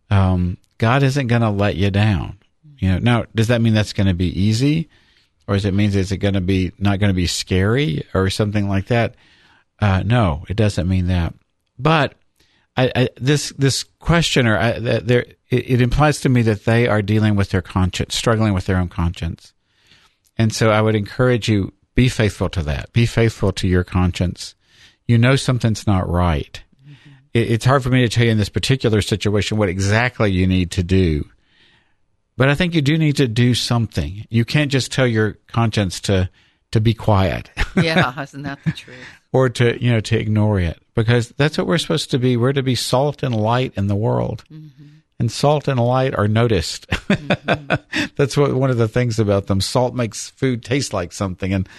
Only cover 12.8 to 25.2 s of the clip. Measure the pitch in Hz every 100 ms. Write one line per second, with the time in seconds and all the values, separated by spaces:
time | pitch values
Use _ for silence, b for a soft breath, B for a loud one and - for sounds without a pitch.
12.8 | 127 - 127 - 127 147 - - 135 -
13.8 | - _ - 170 - 147 117 101 113 -
14.8 | 117 117 104 123 - - _ 123 - 123
15.8 | 123 135 151 143 139 123 110 107 - 117
16.8 | 123 107 101 107 107 101 98 95 - 95
17.8 | 90 - - - 123 110 110 92 - 92
18.8 | 87 - 85 - 82 - - _ b b
19.8 | b b b b b - 113 - 113 107
20.8 | 110 110 101 - 127 123 - 104 92 -
21.8 | _ - 123 - 107 - 90 95 76 69
22.8 | - 120 117 - 113 - 101 - 95 90
23.8 | - 95 90 - 87 - - - b b
24.8 | b b - 117